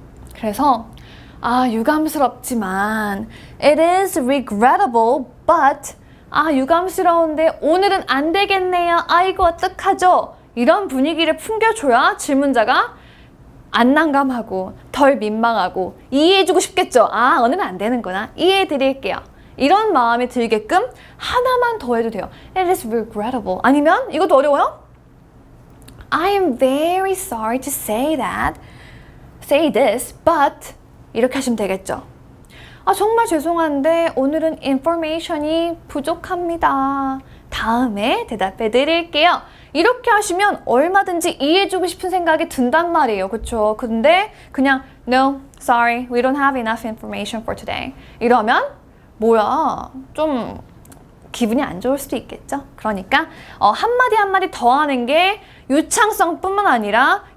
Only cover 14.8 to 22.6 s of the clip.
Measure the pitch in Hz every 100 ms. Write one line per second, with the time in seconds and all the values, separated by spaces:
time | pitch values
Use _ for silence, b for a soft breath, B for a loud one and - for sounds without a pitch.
14.8 | - - 285 254 214 220 233 220 180 190
15.8 | 185 - B 269 330 392 381 349 - -
16.8 | - 247 202 208 254 320 240 359 277 185
17.8 | 214 247 190 190 220 - 349 392 370 285
18.8 | 269 269 196 175 - B B B 269 392
19.8 | 440 294 233 240 247 247 226 214 214 359
20.8 | 494 - B B - 508 508 494 480 440
21.8 | 247 233 226 208 170 B B 370